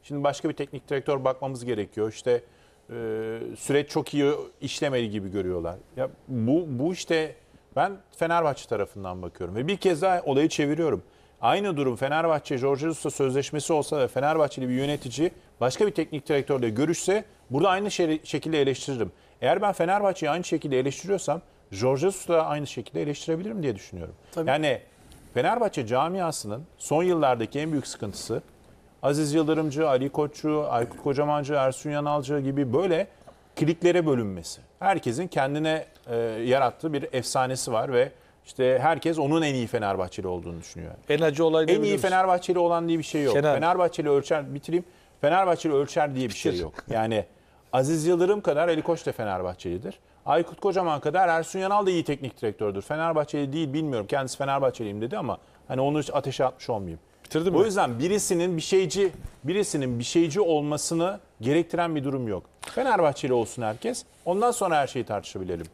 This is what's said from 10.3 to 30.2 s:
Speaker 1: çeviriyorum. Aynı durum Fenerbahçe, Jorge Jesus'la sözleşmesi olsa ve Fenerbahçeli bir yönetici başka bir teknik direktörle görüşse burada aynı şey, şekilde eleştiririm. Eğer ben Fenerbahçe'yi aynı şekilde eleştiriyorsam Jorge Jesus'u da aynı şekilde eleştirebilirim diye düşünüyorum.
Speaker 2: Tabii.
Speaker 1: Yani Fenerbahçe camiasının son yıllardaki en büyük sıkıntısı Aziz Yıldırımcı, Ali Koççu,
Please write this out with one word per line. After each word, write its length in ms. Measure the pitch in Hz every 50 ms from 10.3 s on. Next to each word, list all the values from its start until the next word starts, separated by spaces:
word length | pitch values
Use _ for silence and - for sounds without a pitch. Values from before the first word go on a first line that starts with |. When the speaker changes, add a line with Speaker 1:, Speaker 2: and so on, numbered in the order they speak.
| 135 139 151 160
Speaker 1:
çeviriyorum. 520 | - - 151 143 151 160 170 151 113 90 - - _ _ _ _ _ _
Aynı 360 | - 117 143 196 202 202 175
durum 180 | 143 143 131 120
Fenerbahçe, 640 | 104 135 135 147 156 165 165 160 143 - - 151
Jorge 220 | 127 123 135 139 127
Jesus'la 280 | 147 165 160 - - 156
sözleşmesi 640 | - - 143 131 127 143 139 - - 151 139 - 170
olsa 260 | 151 135 - 160 147
ve 80 | 127
Fenerbahçeli 600 | 117 - 135 135 147 160 160 151 135 - - 131 123
bir 40 | 123
yönetici 580 | 127 139 143 147 139 - 131 117 135 160 180 - - - - _ _
başka 260 | 117 127 - - 220
bir 40 | 208
teknik 360 | 208 - 160 - - 147 - -
direktörle 400 | 156 143 135 - 143 131 123 117
görüşse 560 | 107 113 147 160 170 - - - 190 214 214 - - _ _ _
burada 200 | 120 139 175 196
aynı 220 | 185 190 208 208
şey, 300 | - - 180 160 156 156 -
şekilde 380 | - - 151 - 156 160 151
eleştiririm. 500 | 139 135 131 - - - 139 120 104 92 - _ _ _ _ _
Eğer 200 | 117 127 165 190
ben 100 | 214 202 190
Fenerbahçe'yi 560 | - - - 196 202 208 196 180 - 160 147
aynı 140 | 147 175 180
şekilde 360 | - 175 156 - 151 135 127
eleştiriyorsam 640 | 131 160 - - - 180 196 190 - - 147 175 - - _ _ _ _
Jorge 300 | 101 95 117 127 139 131
Jesus'u 320 | 156 190 190 - - - 170
da 120 | 160 160
aynı 220 | 156 147 151 147
şekilde 340 | 135 - 131 110 - - 165
eleştirebilirim 600 | 160 147 143 - - - 160 160 185 214 226 202 156
diye 120 | 135 107
düşünüyorum. 400 | 95 - - - 90 82 82 - _ - -
Speaker 2:
Tabii. 180 | - - 160 139
Speaker 1:
Yani 300 | 131 151 156 147 123 110 - _ _ _ - - - - - - -
Fenerbahçe 540 | 120 135 175 220 240 240 196 - - 123
camiasının 760 | 104 120 127 147 165 185 196 180 165 147 - - 107 104 123 156 - -
son 260 | _ - - 147 156 180
yıllardaki 560 | 185 180 165 147 131 127 113 113 107 - 143
en 120 | 151 160
büyük 160 | 156 139 120
sıkıntısı 540 | - - - - 101 95 - - - 110 143 - - - - _ - - - _ - _ _ -
Aziz 300 | 135 143 147 156 143 143
Yıldırımcı, 560 | 160 156 147 160 156 156 156 131 147 160 151
Ali 200 | 135 127 131 143
Koççu, 560 | - -